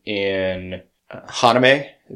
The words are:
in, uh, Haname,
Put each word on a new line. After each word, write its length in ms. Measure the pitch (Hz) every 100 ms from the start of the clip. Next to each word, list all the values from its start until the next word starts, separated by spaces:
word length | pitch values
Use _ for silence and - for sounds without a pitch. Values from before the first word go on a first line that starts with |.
| -
in, 760 | 101 98 95 92 92 92 90 _ _ _
uh, 100 | - -
Haname, 580 | - 120 120 127 143 139 _ _